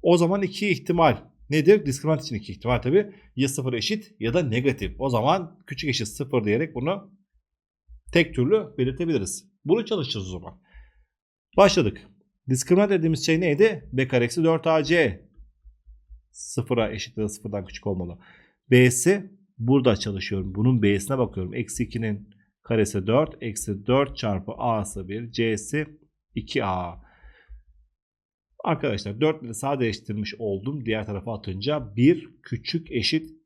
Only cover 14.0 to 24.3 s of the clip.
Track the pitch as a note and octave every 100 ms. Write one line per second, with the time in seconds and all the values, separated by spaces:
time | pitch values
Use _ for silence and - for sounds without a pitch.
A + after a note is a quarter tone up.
14 | C3 C3 A#2+ F3 E3 D#3+ E3 D#3+ C#3+ F3
15 | C#3 F2+ - _ - _ - _ - -
16 | _ - _ - - - B2 A#2+ G#2+ G2+
17 | - - G#2+ G#2 G#2+ G2+ F2+ - - F#2
18 | F2 E2 - - _ _ _ B2+ B2+ B2
19 | E3+ G3+ - - _ _ A#2 C#3 B2+ G#2
20 | A2+ G2 - G2 F#2+ F#2+ A#2+ B2+ G#2 G2+
21 | G2 C3+ A2+ - F#2 A#2+ A2+ - A#2+ A#2+
22 | A2+ G#2 - _ _ _ - A2+ G#2 G2+
23 | F#2+ B2 D#3 - A#2 G#2 - G2+ G2+ C3
24 | C#3 - A2+